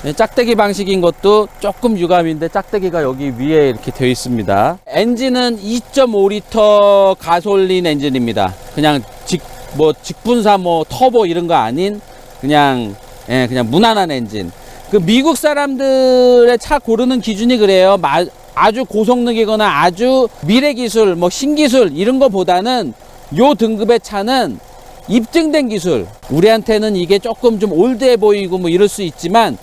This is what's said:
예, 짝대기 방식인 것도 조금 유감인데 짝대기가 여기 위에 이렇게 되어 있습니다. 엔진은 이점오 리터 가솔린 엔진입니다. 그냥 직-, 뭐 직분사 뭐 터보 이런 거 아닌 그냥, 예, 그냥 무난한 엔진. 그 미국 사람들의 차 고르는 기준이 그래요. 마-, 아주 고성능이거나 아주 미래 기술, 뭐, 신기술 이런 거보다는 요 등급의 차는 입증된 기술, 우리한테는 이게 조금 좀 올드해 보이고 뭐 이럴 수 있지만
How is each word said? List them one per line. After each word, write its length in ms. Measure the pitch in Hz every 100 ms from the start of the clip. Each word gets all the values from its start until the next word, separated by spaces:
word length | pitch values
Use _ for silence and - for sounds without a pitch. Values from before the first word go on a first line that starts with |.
예, 80 | 143
짝대기 420 | 151 220 - 233
방식인 460 | 220 202 190 196 190
것도 480 | 175 - 196 214 202 -
조금 400 | 196 - 247 202
유감인데 500 | 170 180 165 156 165
짝대기가 540 | 196 - 208 185 170
여기 300 | 139 131 143 117
위에 320 | 139 156 143
이렇게 200 | 110 -
되어 160 | - 127
있습니다. 720 | 123 127 120 98 98 123 180 -
엔진은 720 | 143 226 233 262 247 247 220
이점오 680 | 196 240 - 277 254 208 196
리터 880 | 208 - 226 208 208 202 202 196 190
가솔린 680 | 165 175 196 196 185 185 170
엔진입니다. 680 | 147 143 131 117 107 95 92 -
그냥 280 | - 151 147 110 -
직-, 180 | - 175 - - -
뭐 180 | 143 156 147
직분사 580 | - - 214 240 208 196
뭐 260 | 180 165 160
터보 380 | - 254 233 190
이런 220 | 170 170
거 60 |
아닌 460 | 160 113 131 190 208 - - - -
그냥, 540 | 135 147 143 127 110 101 - - -
예, 180 | 127 120
그냥 200 | 127 113
무난한 440 | 147 226 214 175
엔진. 400 | 135 113 104 87 - - - -
그 60 | 202
미국 360 | 165 233 294 277
사람들의 1200 | 302 285 285 262 269 262 254 254 247 247 240 240
차 200 | - 294
고르는 420 | - 226 247 254
기준이 360 | 214 196 233 254
그래요. 400 | 202 190 185 196
마-, 280 | 156 151 180 - - -
아주 300 | 190 220 254
고성능이거나 960 | 208 214 247 240 226 214 220 208 143
아주 460 | 170 175 247 262 233 - 147
미래 260 | 233 294
기술, 420 | 240 240 220 208
뭐, 140 | 170 175
신기술 640 | - 269 302 302 262 196
이런 260 | 143 202 262
거보다는 760 | 254 190 185 180 220 254 156 - - - - 147
요 180 | 269
등급의 460 | 226 220 220 214 233
차는 580 | - 208 208 262 185 104 - - - - -
입증된 600 | 220 220 339 320 302 254
기술, 380 | 208 175 127 90 - -
우리한테는 680 | 143 202 226 202 214 214 196
이게 220 | 170 196
조금 400 | 226 220 247 220
좀 140 | 208
올드해 440 | 160 233 240 262 233
보이고 400 | 208 208 190 185
뭐 140 | 170
이럴 180 | 175 202
수 140 | -
있지만 560 | 180 - 170 226 208 110